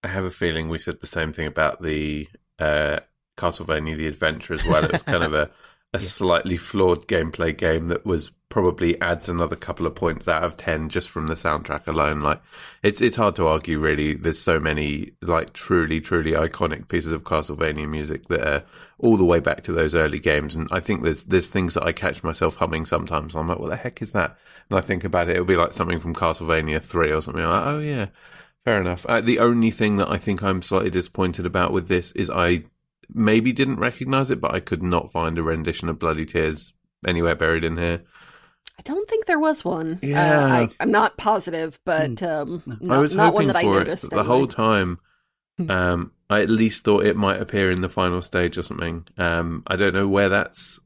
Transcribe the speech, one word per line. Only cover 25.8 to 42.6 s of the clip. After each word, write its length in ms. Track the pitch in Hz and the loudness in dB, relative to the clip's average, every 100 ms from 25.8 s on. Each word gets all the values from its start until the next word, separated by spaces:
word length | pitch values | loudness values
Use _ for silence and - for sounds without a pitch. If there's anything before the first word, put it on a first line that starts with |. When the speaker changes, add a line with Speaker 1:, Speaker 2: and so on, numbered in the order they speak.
| 85 87 | -2 -2
Speaker 1:
from 160 | 82 80 | -4 -2
Castlevania 680 | 87 80 82 80 78 78 | -2 -2 0 0 0 -4
three 300 | - 87 80 | -2 0 2
or 100 | 78 | 0
something. 220 | 76 78 | -2 -4
I'm 60 | 80 | 0
like, 140 | 90 92 | 0 0
"Oh, 120 | 151 | -4
yeah, 280 | 151 139 98 _ - - - _ - | -4 -4 -6 _ -20 -20 -20 _ 0
fair 160 | 107 | 0
enough." 240 | 90 87 - | 0 -4 0
Uh, 140 | 117 | 0
the 180 | 113 120 | 2 4
only 300 | 117 120 113 | 4 4 2
thing 260 | 110 107 101 | 2 0 2
that 120 | 98 | 0
I 60 | 92 | 0
think 240 | - 95 | -2 -2
I'm 180 | 98 92 | 0 -2
slightly 260 | 90 98 98 | 0 0 2
disappointed 560 | 90 87 - 92 85 87 | -2 -4 -2 -2 0 -2
about 260 | 92 90 | 0 0
with 160 | 98 85 | 0 0
this 240 | 90 85 | -2 -2
is 160 | - 85 | -4 -4
I 320 | - 87 87 78 _ _ _ _ | 2 2 2 -2 _ _ _ _
maybe 380 | - 107 110 117 | 0 4 4 4
didn't 260 | 123 135 131 | 0 0 0
recognize 520 | 117 - 127 135 135 | -2 -2 -2 0 0
it, 100 | - | 0
but 120 | - 92 | 0 -2
I 40 | |
could 220 | - 85 | -2 -2
not 280 | 90 87 - | 0 0 0
find 260 | 82 82 82 | -2 -2 0
a 60 | |
rendition 440 | 80 80 78 82 82 | 0 0 -2 -4 -4
of 120 | 78 | -2
Bloody 260 | 85 78 78 | -2 -2 -2
Tears 480 | 85 80 76 - _ _ _ - | 0 0 -2 -12 _ _ _ -2
anywhere 280 | 85 85 80 | 0 2 2
buried 280 | 82 82 | 2 2
in 140 | 82 82 | 0 -2
here. 240 | 85 85 - - - - _ _ - _ | -2 -4 -8 -20 -20 -20 _ _ -20 _
Speaker 4:
I 40 | |
don't 260 | - 320 427 | -6 -6 -2
think 160 | 453 440 | -2 0
there 140 | 330 | 2
was 260 | 311 302 170 | 2 0 -2
one. 300 | 165 160 175 | -4 -4 -6
Uh, 120 | 139 | -2
Speaker 1:
Yeah. 380 | 147 175 151 139 127 | 2 4 6 4 4
Speaker 4:
I, 140 | 117 - | 2 0
I'm 120 | - | 2
not 260 | 208 220 - | 2 2 0
positive, 600 | 214 208 170 165 160 - - | 0 0 0 -4 -6 -6 -2
but, 340 | 160 156 117 | 0 0 -2
Speaker 3:
Hmm. 60 | 175 | -4
Speaker 4:
um, 380 | 156 147 175 | -4 -4 -8